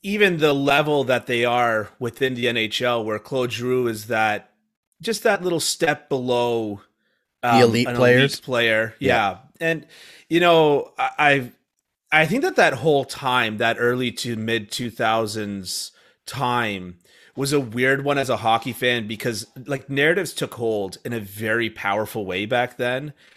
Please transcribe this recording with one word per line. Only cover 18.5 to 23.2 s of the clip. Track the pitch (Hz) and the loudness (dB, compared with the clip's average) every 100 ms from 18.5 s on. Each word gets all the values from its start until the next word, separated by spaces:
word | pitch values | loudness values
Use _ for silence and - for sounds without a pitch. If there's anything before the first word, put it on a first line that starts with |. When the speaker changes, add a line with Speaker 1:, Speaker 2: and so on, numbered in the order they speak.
| 113 135 | 0 0
Speaker 1:
fan | 113 123 120 107 | -2 0 0 -4
because, | 110 127 104 - 139 131 | -6 -6 -6 -10 -14 -8
like, | 139 - | -8 -4
narratives | 139 151 175 165 | 0 2 2 -2
took | - 139 | -6 -8
hold | - 117 107 95 - | -4 -4 -2 -4 -8
in | 127 | -10
a | 117 | -8
very | 98 101 110 113 113 | -10 -8 -2 -2 -2
powerful | 110 101 101 107 113 92 | -4 -2 -2 -2 -6 -6
way | 92 104 | -4 -2
back | 123 123 - | 0 -2 -4
then. | 123 127 147 - | -4 -4 -6 -14